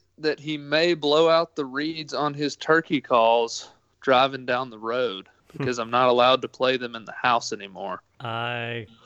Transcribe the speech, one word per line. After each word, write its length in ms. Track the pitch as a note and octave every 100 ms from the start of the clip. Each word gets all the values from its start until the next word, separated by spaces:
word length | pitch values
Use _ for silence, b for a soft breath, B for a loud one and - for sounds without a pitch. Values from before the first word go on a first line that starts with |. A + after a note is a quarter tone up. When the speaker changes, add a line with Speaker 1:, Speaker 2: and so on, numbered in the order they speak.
| _ _
Speaker 1:
that 220 | D#3 C#3+
he 180 | C#3+ D3+
may 360 | C#3+ D3+ F3
blow 360 | E3+ C#3+ D3 E3
out 280 | E3 E3 -
the 80 | C3+
reeds 480 | C3 D#3 D#3+ D3+
on 200 | B2+ D3
his 220 | C#3+ D3 -
turkey 460 | - D#3+ D#3+ C#3+
calls 680 | - B2 A2+ A#2 A#2 - - _ _ _
driving 460 | - B2+ C3+ C3+ B2+
down 240 | B2 B2
the 100 | A2
road 480 | A2 B2 B2 F#2+ F#2+ _
Speaker 2:
<laughs> 120 | _
Speaker 1:
because 260 | - C3+ A#2+
I'm 140 | A2+
not 160 | A#2+ B2+
allowed 340 | B2 B2 C3
to 40 | A#2+
play 300 | - B2+ C3
them 180 | B2 A#2
in 80 |
the 80 | G#2
house 400 | - B2+ A#2 -
anymore. 500 | G#2+ G2+ F#2 G2 F#2 _ _
Speaker 2:
I 680 | B2 A2+ A#2+ A#2+ A#2 A#2 G#2+ -